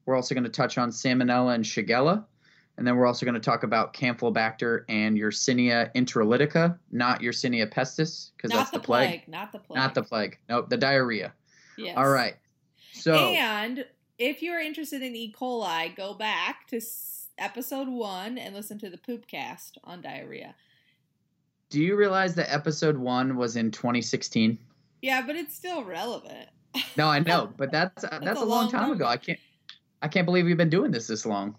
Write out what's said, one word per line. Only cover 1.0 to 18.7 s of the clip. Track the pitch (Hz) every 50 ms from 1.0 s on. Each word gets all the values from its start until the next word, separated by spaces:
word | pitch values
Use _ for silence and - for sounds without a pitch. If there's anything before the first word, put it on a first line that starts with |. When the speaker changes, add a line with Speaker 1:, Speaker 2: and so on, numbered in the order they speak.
| - 131 127 127 123 123 120 123 123 123 123
Speaker 1:
and | 117 107
Shigella. | 107 - 120 107 - 113 123 135 160 190 214 - - _ _ _ _ _ _ _ _ _
And | - 120
then | 123 123
we're | 123 123
also | 123 120 - -
gonna | 123 120 113
talk | 110 131 120 113 -
about | 107 117 110 107 - -
Campylobacter | - 135 123 120 - 123 120 107 120 110 113 113 - 123 117 117 117 - -
and | 113 107 107 107 107
Yersinia | 104 107 107 107 - - - 127 123 123 123 120 117 117 117 -
enterolitica, | 123 123 123 - 123 110 107 120 127 147 151 - 170 165 170 175 - _ _
not | - 117 120 123 120 -
Yersinia | 113 120 113 - - 127 120 117 110 110 -
pestis, | 139 131 - - - 160 170 - - - - _
'cause | - - 113
Speaker 2:
Not | 233
Speaker 1:
that's | 233 254 - -
Speaker 2:
the | -
Speaker 1:
the | -
plague. | - 214 - 269 180
Speaker 2:
plague, | 175 165 - 160
not | 160 170 202 208 -
the | 202
plague. | - - -
Speaker 1:
Not | 131 131 135 -
the | 131 110
plague. | - 120 110 104 90 - - _ -
Nope, | 117 120 - -
the | 123
diarrhea. | 117 135 135 139 135 131 120 113 101 92 - - _ _ _ _ _ _ - - -
Speaker 2:
Yes. | 220 180 -
Speaker 1:
All | 123 135 139
right. | 139 131 120 104 - - _ _ _ _ _ _ _ _ - - -
So | - - 165 160
Speaker 2:
And | 151 - - - 330 254 220 214 208 214 233 254 277 247 - _ _ _ _ _ -
if | 240 262 285 - 320
you're | 349 349 339
interested | 311 311 302 320 302 - 294 269
in | 262 254 233
E. | 226 233 214 220
coli, | - 262 254 247 226 208 175 165 165 165 170 175
go | - 190 196 202
back | 190 220 214 196 165 175 220 294 - - -
to | 254 226
s-, | 233 - - - - - - - - - - -
episode | 190 202 - 233 262 - 285 269 277 262
one | 254 240 226 202 185 180 190 226 254
and | 247 - 190 196
listen | 202 208 -